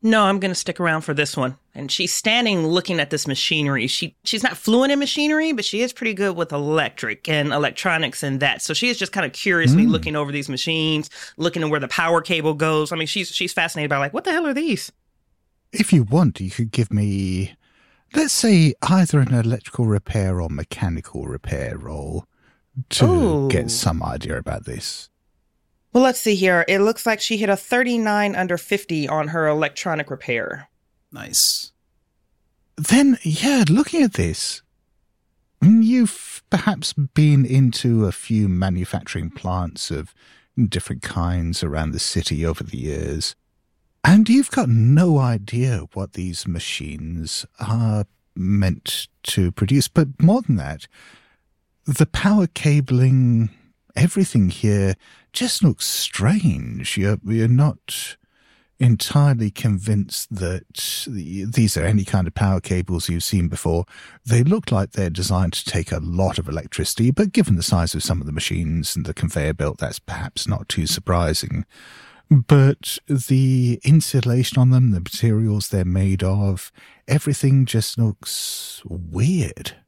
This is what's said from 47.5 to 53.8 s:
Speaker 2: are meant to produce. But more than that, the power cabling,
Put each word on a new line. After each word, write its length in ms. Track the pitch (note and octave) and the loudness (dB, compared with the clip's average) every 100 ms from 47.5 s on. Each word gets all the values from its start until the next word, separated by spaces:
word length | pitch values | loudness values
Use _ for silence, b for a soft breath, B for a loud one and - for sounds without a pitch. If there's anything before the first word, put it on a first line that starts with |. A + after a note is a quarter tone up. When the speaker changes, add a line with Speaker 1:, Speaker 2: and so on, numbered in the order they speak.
| _ | _
Speaker 2:
are 460 | G#2 A2+ A2+ G#2+ G2+ _ _ - | -4 0 0 0 -4 _ _ -6
meant 720 | F#2 G2+ F#2+ E2 - - - _ | 0 2 2 0 -6 -8 -10 _
to 280 | - - F2+ | -6 0 0
produce. 360 | - G2 C#3 C3 | 2 2 2 2
But 340 | - D3 C#3 | 2 0 4
more 200 | D#3+ A3+ | 4 4
than 140 | A#3 A2 | 2 -2
that, 320 | C#2 D#2 - b b b b b b _ _ _ - | -2 -10 -14 b b b b b b _ _ _ -6
the 220 | C3+ D#3+ | 0 0
power 400 | - G3 G#3 F3+ | 2 2 4 2
cabling, 1040 | - D3+ D3 C3+ B2+ C3 C3 B2 A#2 A2+ b b _ | 0 2 2 2 4 4 6 4 4 2 b b _